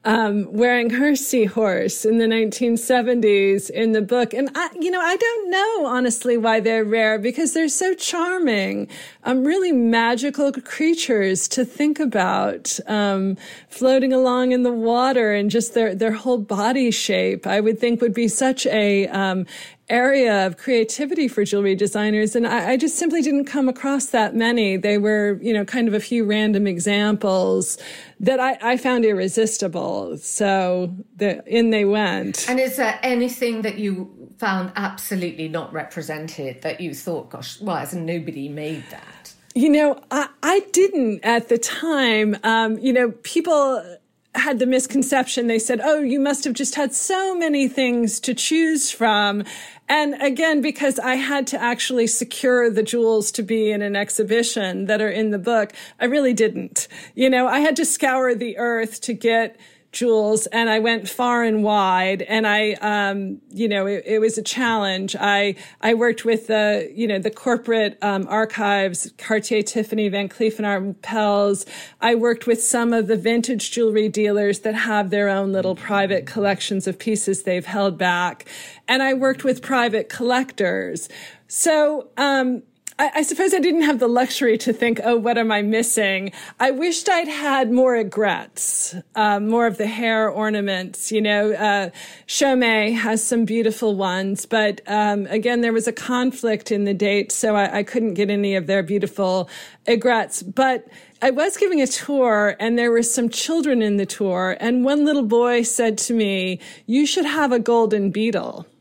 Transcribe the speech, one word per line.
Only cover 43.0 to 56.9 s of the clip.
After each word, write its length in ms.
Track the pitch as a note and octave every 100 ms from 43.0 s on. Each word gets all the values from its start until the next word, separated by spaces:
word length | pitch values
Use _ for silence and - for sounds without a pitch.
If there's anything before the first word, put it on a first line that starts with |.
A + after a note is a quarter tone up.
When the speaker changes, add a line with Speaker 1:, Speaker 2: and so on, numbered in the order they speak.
| B3 -
Speaker 1:
people 760 | - E4+ E4 D4+ C#4 B3 F3 F3 _ _ _
had 240 | - C#4+ B3
the 80 | B3+
misconception. 800 | B3+ B3+ C#4 B3+ C4+ B3+ - A#3+
They 140 | A3+
said, 200 | A3 A#3+
"Oh, 200 | C4 D4+
you 180 | C#4 C#4
must 240 | C#4 C#4+
have 120 | D4+
just 200 | A#3 C#4
had 180 | - C#4+
so 460 | - - F#4+ F#4+ F#4
many 300 | E4 C#4+ C4
things 500 | B3+ B3+ A#3+ A3+ -
to 140 | -
choose 560 | B3 - D#4 E4 D#4 -
from." 540 | - A3+ G#3 G#3 G3+ G3+ - - - -
And 320 | D4 D4 C#4+
again, 420 | C#4 C4 D#4+ D4+
because 360 | C4+ C#4+ C#4+ C4+
I 160 | B3
had 320 | C4 C4+ C#4+ C4+
to 160 | C#4+
actually 460 | A#3 A#3+ - B3+ A#3
secure 600 | - - - C4 B3 A#3+
the 140 | G#3
jewels 480 | A3 A#3+ A3+ A3 G#3
to 120 | -
be 260 | G3+ A3+ G#3+
in 120 | G#3
an 120 | G#3
exhibition 920 | G3+ G#3 - G3+ A3+ A#3 A#3 F#3+ F#3 G3
that 140 | G#3+
are 80 | G#3+
in 220 | F#3+ A3
the 80 | G#3
book, 360 | F3+ A#3 G#3 - - -
I 60 | A#3+
really 280 | C#4+ C4+
didn't. 540 | A3+ A3 - - - -